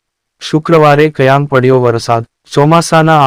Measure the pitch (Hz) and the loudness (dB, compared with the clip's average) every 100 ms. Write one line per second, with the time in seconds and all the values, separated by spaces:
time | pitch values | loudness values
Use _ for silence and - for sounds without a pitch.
0 | _ _ _ _ - 156 151 165 151 143 | _ _ _ _ -6 -6 0 2 2 2
1 | 156 151 131 139 143 131 127 131 123 117 | 0 0 0 0 0 -2 0 0 0 -2
2 | - 117 113 _ _ - 147 165 - 165 | -4 -4 -6 _ _ -2 0 0 0 0
3 | 160 156 | 2 2